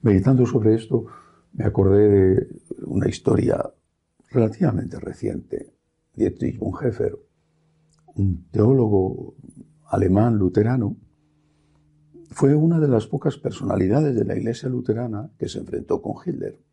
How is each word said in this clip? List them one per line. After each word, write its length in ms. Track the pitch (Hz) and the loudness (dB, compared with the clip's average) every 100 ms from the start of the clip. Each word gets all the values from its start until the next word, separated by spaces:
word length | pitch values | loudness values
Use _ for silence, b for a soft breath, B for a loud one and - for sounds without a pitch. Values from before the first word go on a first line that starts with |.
Meditando 440 | 120 98 101 131 123 | 6 4 4 4 4
sobre 280 | 123 107 | 2 2
esto, 320 | 110 - 117 104 B B B B | 2 0 -4 -4 B B B B
me 120 | - | -4
acordé 440 | 107 - 98 101 104 | -2 2 2 4 6
de 520 | 101 95 95 - - _ - | 6 4 2 -2 -10 _ -16
una 240 | - - - | -6 -2 -2
historia 640 | - - 113 - - - _ _ _ _ _ _ | -2 0 0 0 -2 -4 _ _ _ _ _ _
relativamente 720 | 127 110 - 165 90 - - | 0 0 2 -2 0 -6 -10
reciente. 720 | - - - - - - - _ _ _ _ | -12 -8 -8 -8 -8 -12 -12 _ _ _ _
Dietrich 440 | - - - 120 - | -2 -2 -2 -6 -4
Bonhoeffer, 600 | - 92 139 104 - - _ _ _ _ _ _ _ _ _ | -8 -4 -4 -2 -6 -6 _ _ _ _ _ _ _ _ _
un 340 | - 98 85 - | -4 -2 -2 -6
teólogo 840 | 107 104 135 110 101 95 - - - - - - _ _ | 2 4 4 4 2 0 -4 -14 -18 -20 -20 -20 _ _
alemán 520 | - 95 95 113 110 | -2 2 4 4 2
luterano, 580 | 95 92 107 127 104 - _ _ _ _ _ _ _ _ _ _ _ - - | 0 2 0 0 -2 -6 _ _ _ _ _ _ _ _ _ _ _ -20 -20
fue 240 | - 139 | 0 2
una 240 | 151 160 165 | 4 2 2
de 80 | 151 | 2
las 220 | 120 107 | 0 0
pocas 280 | 147 156 139 | -4 -4 -6
personalidades 760 | - 101 98 98 95 120 151 | -10 -8 -4 -2 2 2 2
de 100 | 120 | 0
la 120 | - 92 | -2 -4
Iglesia 320 | 113 117 135 | -6 -6 -6
luterana 640 | 123 - 110 120 104 127 _ | -6 -4 -4 -4 -8 -12 _
que 120 | - | -10
se 100 | - | -8
enfrentó 420 | - - - - | -10 -10 -6 -6
con 140 | - - | -6 -10
Hitler. 360 | 175 - - - _ | -8 -8 -8 -12 _